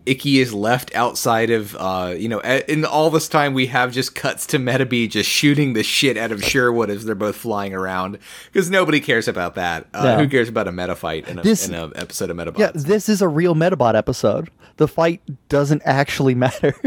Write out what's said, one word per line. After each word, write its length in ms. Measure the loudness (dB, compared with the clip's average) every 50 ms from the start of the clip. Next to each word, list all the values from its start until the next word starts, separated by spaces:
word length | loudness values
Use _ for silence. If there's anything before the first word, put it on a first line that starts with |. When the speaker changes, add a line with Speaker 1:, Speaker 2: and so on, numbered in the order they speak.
| -2
Speaker 1:
Icky 340 | -2 -2 -2 0 2 4 4
is 140 | 2 2 0
left 400 | -2 0 0 0 0 -2 -4 -2
outside 540 | -2 -2 0 -2 -2 -2 0 0 2 2 2
of, 240 | 0 0 -2 -4 -10 -6
uh, 340 | -4 -4 -2 -2 -4 -4 -6 -6
you 100 | -4 -4
know, 140 | -4 -4 -2
a-, 260 | 0 0 0 0 -2
in 120 | -2 -2 -2
all 260 | 0 0 2 2 2
this 160 | 2 0 0 0
time 240 | 0 0 2 2 2
we 140 | 0 0 0
have 240 | 2 0 0 0
just 220 | 0 -2 -4 -4 -6
cuts 320 | -6 -4 -4 -4 -6 -6 -4
to 120 | -2 -2
Metabee 500 | 0 0 0 0 0 2 0 0 0 0
just 200 | 0 0 0 0
shooting 440 | 0 2 2 2 4 4 2 0 2
the 100 | 0 -2
shit 340 | 0 0 0 2 2 0 0
out 140 | -2 -4
of 120 | -4 -4 -4
Sherwood 460 | -2 0 2 2 2 2 2 0 0
as 160 | -2 -4 -4
they're 100 | -6 -4
both 200 | -2 -2 -4 -4 -4
flying 360 | -6 -6 -4 -4 -4 -4 -6
around, 440 | -6 -4 -4 -4 -4 -4 -6 -8 -10 -14 -18 -20 -20 -14 -6 -2
'cause 160 | -2 0 2
nobody 300 | 2 2 2 4 2 0
cares 280 | 2 2 0 0 2 -2
about 280 | -2 -4 -4 -6 -4
that. 320 | -4 -4 -2 -4 -4 -8 _ -6
Uh, 100 | 0 2
Speaker 2:
No. 140 | 2 4 4
Speaker 1:
who 100 | 4 4
cares 220 | 4 2 2 2
about 180 | 0 -2 -2 -2
a 40 |
meta 240 | -4 -4 -4 -4 -6
fight 320 | -6 -6 -6 -6 -6 -6 -8
in 120 | -8 -2
a, 40 | 0
Speaker 2:
This 240 | 0 0 0 0 -4
Speaker 1:
in 80 | -6
a 160 | -8 -8 -10 -10
episode 340 | -10 -12 -10 -8 -8 -6 -6
of 60 | -6 -6
Metabots? 200 | -8 -6 -2 0
Speaker 2:
Yeah, 120 | 0 0 0
this 340 | -2 -2 0 0 0 2 2
is 140 | 2 2
a 60 | 2 2
real 260 | 2 2 2 2 4
Metabot 400 | 4 2 2 2 4 4 4 4
episode. 540 | 4 2 2 0 0 2 2 2 0 -2 -6 _ _ _ -8 _ 0
The 100 | 0 0
fight 340 | 2 2 2 2 2 -2 _ -14 -14 -14 _ -2
doesn't 360 | 0 2 2 2 2 0 2
actually 480 | 2 2 2 2 0 0 0 2 2 4
<laughs> 80 | 4 2
matter. 300 | 2 0 2 0 0 0 2 0